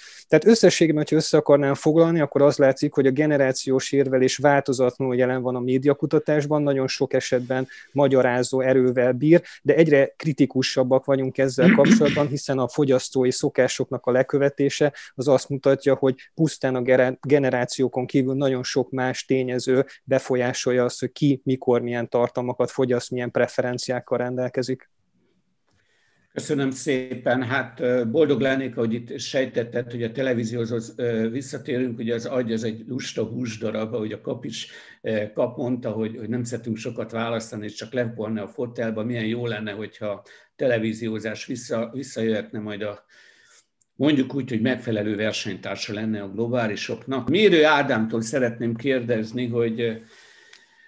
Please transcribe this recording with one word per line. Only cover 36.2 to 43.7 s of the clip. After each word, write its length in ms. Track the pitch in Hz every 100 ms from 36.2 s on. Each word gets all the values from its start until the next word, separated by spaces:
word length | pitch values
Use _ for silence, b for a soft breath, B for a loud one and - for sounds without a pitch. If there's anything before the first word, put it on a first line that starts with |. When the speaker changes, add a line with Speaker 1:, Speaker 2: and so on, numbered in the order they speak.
| 107
Speaker 2:
nem 140 | 123
szedtünk 340 | 120 120 117 110
sokat 340 | 131 113 107
választani, 540 | 113 117 113 110 110 104
és 80 |
csak 200 | - 117
leporni 460 | 127 117 110 107 110
a 80 | 98
fotelba. 560 | - 120 123 113 107
Milyen 220 | 110 120 110
jó 200 | 117 120
lenne, 260 | 107 107
hogyha 360 | 101 104 - 107
a 160 | 98 b b b _
televíziózás 880 | 139 117 113 110 117 110 110 104 -
vissza-, 440 | 123 - 113 113
visszajöhetne 680 | 131 147 117 113 107 107 113
majd 220 | 107 101
a, 240 | 104 101 _ b b b b b b